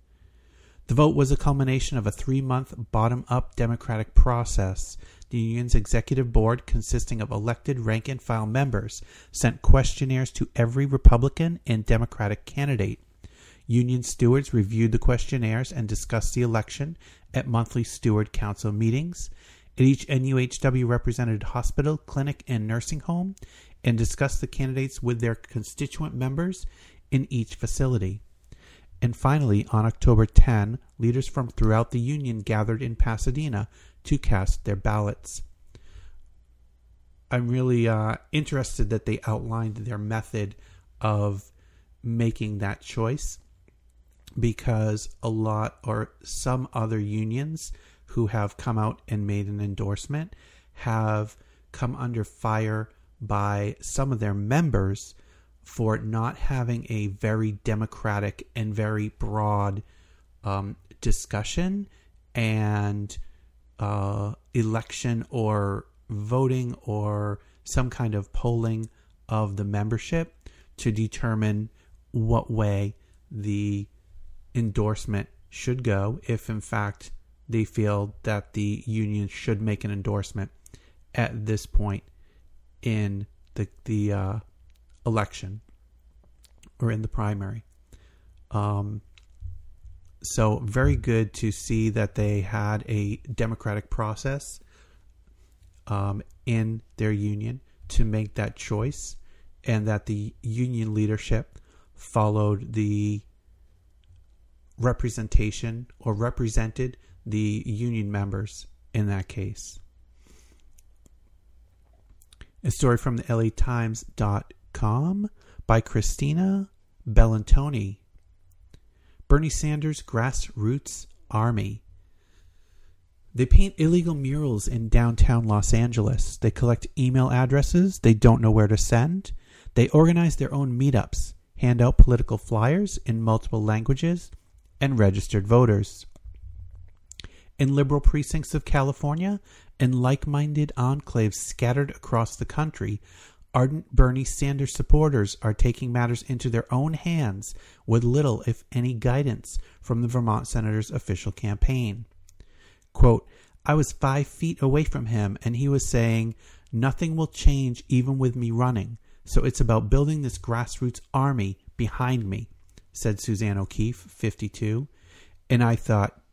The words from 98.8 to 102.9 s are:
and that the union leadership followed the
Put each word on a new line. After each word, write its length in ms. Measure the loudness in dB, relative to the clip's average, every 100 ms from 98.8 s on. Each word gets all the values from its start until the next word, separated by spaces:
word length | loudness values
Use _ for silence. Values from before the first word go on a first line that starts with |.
| -4 -6 -12 -14 -18 -20 -20 -10
and 240 | -2 -2 0
that 200 | -4 -4
the 260 | -6 -8 -10
union 540 | -8 -4 -4 -2 -2
leadership 640 | 0 0 0 0 0 -2 -16 -20 -20 _
followed 800 | -20 -4 0 2 2 2 0 -4
the 480 | -4 -2